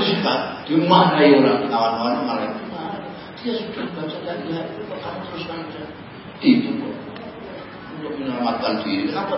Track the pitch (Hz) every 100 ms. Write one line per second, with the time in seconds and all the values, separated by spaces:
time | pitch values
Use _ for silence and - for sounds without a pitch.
0 | - 175 180 135 - - - 160 170 180
1 | 180 151 143 135 131 123 113 113 113 113
2 | 117 - - - - - - - - -
3 | - - - - 240 220 202 - 185 170
4 | 156 - 156 143 151 165 - - - 185
5 | 170 185 185 165 170 165 160 151 151 -
6 | - - - - - - - - - -
7 | - - - - - - - - - 156
8 | 147 147 135 123 120 113 110 110 - 285
9 | 311 196 196